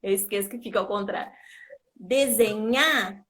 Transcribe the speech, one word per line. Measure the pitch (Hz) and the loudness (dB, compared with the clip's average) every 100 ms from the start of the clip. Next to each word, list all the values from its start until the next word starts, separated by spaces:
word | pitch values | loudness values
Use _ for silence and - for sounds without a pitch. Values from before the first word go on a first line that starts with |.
eu | 196 | 0
esqueço | 196 - 202 196 | -2 -2 -4 -4
que | 240 | -8
fica | 233 196 | -4 -4
ao | 190 | -2
contrário, | 208 196 - - - - - - - _ | -4 -4 -6 -8 -14 -20 -20 -20 -20 _
desenhar | _ 180 262 277 226 226 208 220 254 311 285 190 202 | _ 0 2 2 4 2 2 0 4 4 4 0 -6